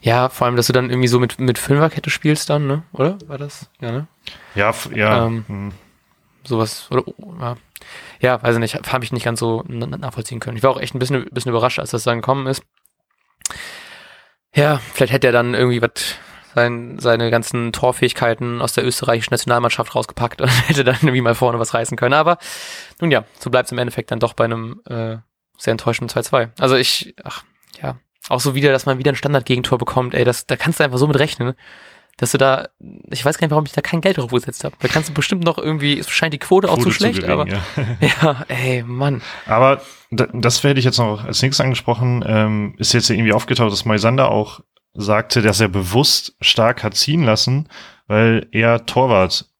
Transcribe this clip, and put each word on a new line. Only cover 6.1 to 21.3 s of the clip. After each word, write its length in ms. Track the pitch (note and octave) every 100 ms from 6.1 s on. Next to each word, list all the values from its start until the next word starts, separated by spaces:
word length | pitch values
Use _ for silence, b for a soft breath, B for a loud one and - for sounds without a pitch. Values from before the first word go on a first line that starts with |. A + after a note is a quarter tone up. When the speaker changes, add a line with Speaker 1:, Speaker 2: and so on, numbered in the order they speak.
| _ _ _ -
Speaker 1:
sowas, 420 | A#2 A2 - -
oder, 140 | C3 -
oh, 280 | - G#3 E3+
ja. 180 | B2 A#2+ _ - B B B B
Ja, 200 | B2+ B2
weiß 140 | A#2+ A#2
ich 40 |
nicht, 140 | A2+ -
hab 280 | - C3
ich 80 | A#2
nicht 140 | A#2+ A#2+
ganz 140 | A2+
so 220 | A#2 A2+ -
n-, 140 | A#2+
n-, 180 | A#2+ B2+
nachvollziehen 400 | C3 - A2 A#2
können. 160 | - A2+
Ich 80 |
war 80 | C3
auch 80 | B2+
echt 160 | - B2+
ein 40 |
bisschen, 260 | B2+ C3+ -
bisschen 180 | B2+ C3
überrascht, 300 | A2+ B2 -
als 120 | -
das 120 | A#2
dann 160 | B2 A#2
gekommen 260 | A2+ C#3 C3
ist. 160 | C3+ _ _ _ _ _ _ _ _ - B B B B B B B B B _ -
Ja, 240 | D3 C#3+ -
vielleicht 200 | - B2+
hätte 140 | C3 B2+
er 60 |
dann 200 | A#2+ A#2+
irgendwie 280 | A#2 B2 A#2+
was, 340 | A#2 - - B B B B -
sein, 420 | A#2+ A#2+ A#2+ -
seine 300 | B2+ A#2 A#2
ganzen 420 | A#2 A2+ A#2+ A#2
Torfähigkeiten 880 | - B2+ - B2+ - A#2+ A2+ A#2+ A#2+
aus 120 | C3
der 120 | - A#2+
österreichischen 480 | - - A#2 A2
Nationalmannschaft 600 | B2 - A#2+ A#2 - A#2 A#2
rausgepackt 460 | G#2+ - A#2 -
und 60 | C#3
<laughs> 180 | A#2+ -
hätte 140 | D3
dann 120 | B2+ B2
irgendwie 200 | D3+ B2+
mal 140 | A#2